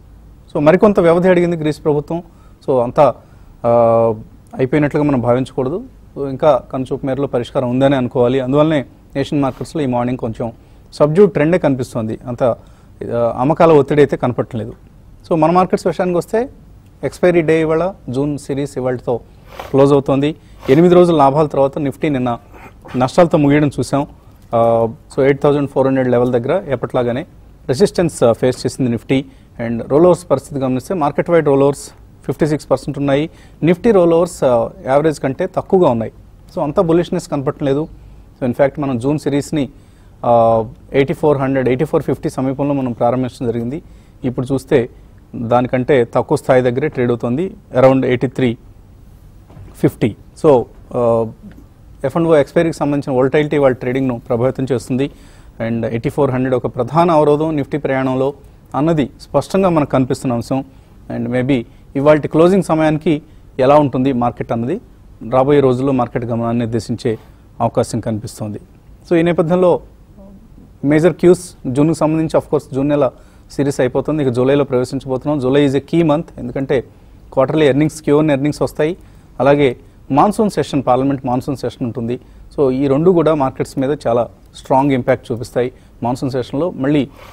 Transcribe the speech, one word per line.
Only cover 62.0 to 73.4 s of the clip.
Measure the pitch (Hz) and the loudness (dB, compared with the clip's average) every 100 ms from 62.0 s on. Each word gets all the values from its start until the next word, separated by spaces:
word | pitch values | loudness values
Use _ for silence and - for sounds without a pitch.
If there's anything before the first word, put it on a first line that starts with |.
| 147 151 131 | 4 2 2
క్లోజింగ్ | 156 175 196 | 2 4 4
సమయానికి | - 160 156 151 185 151 - - - - | 0 0 0 0 -2 -4 -6 -20 -14 0
ఎలా | 131 151 | 4 4
ఉంటుంది | 143 131 135 | 4 0 -2
మార్కెట్ | 120 120 - - | 0 -2 -4 -6
అన్నది | 117 120 208 - - - - 113 | -4 -4 -6 -10 -20 -20 -16 -2
రాబోయే | 131 135 143 | 0 4 4
రోజుల్లో | 131 127 139 | 4 2 0
మార్కెట్ | 131 117 131 | 0 -2 -4
గమనాన్ని | 117 117 117 120 | -4 -4 -2 -2
నిర్దేశించే | 113 113 - 113 120 110 - - - - | -2 -4 -6 -6 -4 -6 -10 -20 -18 -4
అవకాశం | 117 127 117 117 | -2 -2 -2 -4
కనిపిస్తోంది. | 117 110 110 - 110 101 - - - - - | -6 -8 -10 -12 -12 -12 -18 -20 -20 -16 -2
So | 170 | 0
ఈ | |
నేపథ్యంలో | 170 160 160 180 180 147 - - - - - - - - - - | 2 0 0 2 2 2 -4 -20 -20 -20 -20 -20 -20 -20 -20 -6
మేజర్ | 139 151 156 | 0 2 2
క్యూస్ | 151 175 175 - - 135 | 2 2 2 -2 -12 -4
జూన్కి | 127 156 | 0 0
సంబంధించి, | 156 151 160 156 147 | 2 0 0 0 -2
of | - | -2
course | 147 - | -6 -4
జూన్ | 131 143 | -4 0
నెల | 143 127 - - - | 0 0 -4 -20 -20